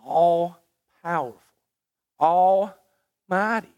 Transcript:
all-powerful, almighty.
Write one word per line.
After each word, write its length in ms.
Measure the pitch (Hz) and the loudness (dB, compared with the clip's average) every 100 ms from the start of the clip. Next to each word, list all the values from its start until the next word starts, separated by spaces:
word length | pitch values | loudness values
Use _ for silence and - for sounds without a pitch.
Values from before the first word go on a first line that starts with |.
all-powerful, 1400 | 135 151 170 170 170 175 _ _ _ _ 170 170 131 113 _ _ _ _ _ _ _ - | -6 0 2 2 -4 -8 _ _ _ _ -8 -6 -6 -12 _ _ _ _ _ _ _ -2
almighty. 1500 | 151 175 185 190 202 - _ _ _ _ - 185 214 226 - | 0 2 2 2 -2 -8 _ _ _ _ -6 -4 -2 -4 -6